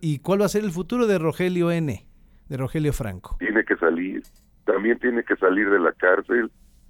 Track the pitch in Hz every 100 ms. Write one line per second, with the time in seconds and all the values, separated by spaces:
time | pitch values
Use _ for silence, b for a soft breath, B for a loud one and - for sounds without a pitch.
0 | 160 139 - 196 196 208 214 165 175 247
1 | 226 185 160 143 180 180 170 170 156 110
2 | - - - - - 131 131 160 147 135
3 | 107 92 - - 101 110 - 104 82 82
4 | 92 107 - - _ _ - 95 110 120
5 | 127 117 - 98 92 95 101 101 82 -
6 | 90 92 - 120 110 - - _ -